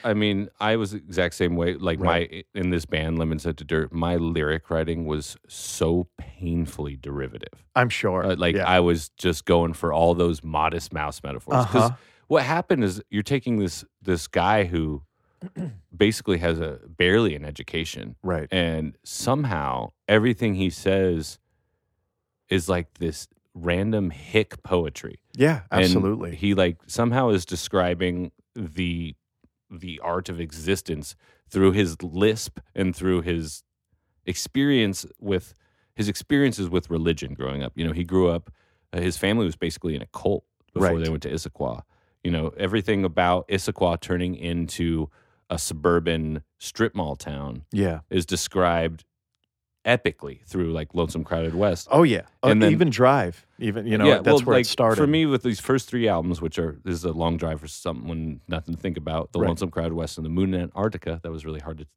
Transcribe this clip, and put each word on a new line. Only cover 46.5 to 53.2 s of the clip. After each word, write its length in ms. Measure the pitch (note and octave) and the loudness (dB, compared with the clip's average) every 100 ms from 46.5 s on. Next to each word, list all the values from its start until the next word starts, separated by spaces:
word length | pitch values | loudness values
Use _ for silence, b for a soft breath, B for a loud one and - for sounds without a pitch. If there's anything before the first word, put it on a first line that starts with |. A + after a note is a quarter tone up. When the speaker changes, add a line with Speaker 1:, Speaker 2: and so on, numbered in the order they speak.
| _ | _
Speaker 1:
strip 340 | - - A2+ | -10 -2 -2
mall 220 | G2+ D#2 C#2+ | 0 -4 -6
town 480 | - C#2+ C#2 A#1+ - | -8 -8 -8 -12 -6
Speaker 2:
Yeah. 300 | G2+ F#2+ D#2+ - | 0 0 -2 -4
Speaker 1:
is 160 | F#2 E2+ | -2 -2
described 800 | F2+ - F#2+ F2 E2+ E2 D#2+ _ _ _ _ _ _ _ _ - | -4 -2 2 2 2 0 -4 _ _ _ _ _ _ _ _ 0
epically 580 | B2 - - D2 B1 | 0 0 -6 -10 -14
through, 300 | - F#2 E2 | -8 -4 -2
like, 200 | D#2+ D2+ | -2 -4
Lonesome 300 | F2 E2 E2+ | -2 -2 -2
Crowded 320 | D#2+ E2 E2 E2+ | -4 -2 -2 0
West. 320 | G#2 E2 - | 0 0 2
Speaker 2:
Oh, 140 | C#3+ | 6
yeah. 200 | E3 G2+ - _ | 6 4 -4 _
Uh, 40 | C3 | 4
Speaker 1:
And 120 | G#2+ | 6
then 120 | G#2+ | 6
Speaker 2:
even 160 | B2+ E3+ | 6 4
Drive, 560 | A#2+ B2+ C#3 | 6 6 6